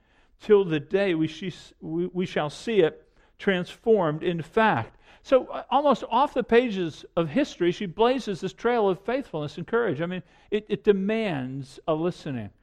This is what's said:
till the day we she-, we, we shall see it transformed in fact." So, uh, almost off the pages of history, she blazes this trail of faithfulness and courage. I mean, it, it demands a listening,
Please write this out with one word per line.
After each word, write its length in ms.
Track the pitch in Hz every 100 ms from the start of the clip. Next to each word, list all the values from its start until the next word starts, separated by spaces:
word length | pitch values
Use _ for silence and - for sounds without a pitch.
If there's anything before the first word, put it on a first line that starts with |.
| _ _ _ _
till 240 | - 208
the 160 | 190 156
day 340 | 139 190 202
we 120 | 165 156
she-, 260 | - 190 - - _
we, 260 | 160 160 180
we 200 | 180 185
shall 220 | - 151
see 320 | - - 220
it 240 | 156 - _ _ _ -
transformed 840 | - 185 175 - - 220 165 151
in 180 | 180 170
fact." 540 | 151 - 220 151 110 - _ -
So, 240 | - 262 -
uh, 180 | 135 -
almost 340 | 254 294 254 -
off 220 | 240 285
the 120 | 269
pages 600 | 226 233 254 190 170 - - -
of 120 | 165
history, 440 | 170 302 - 175
she 140 | 175 202
blazes 540 | 151 233 262 - 190
this 120 | 190
trail 360 | - 233 240 202
of 120 | 180
faithfulness 580 | - 262 - 160 147 -
and 80 | 175
courage. 340 | 233 226 139
I 60 | 170
mean, 160 | 180 - _ _
it, 140 | 214 208
it 160 | 202
demands 960 | - 196 196 220 214 147 127 135 131 - -
a 60 |
listening, 560 | 156 170 170 - 131 104 -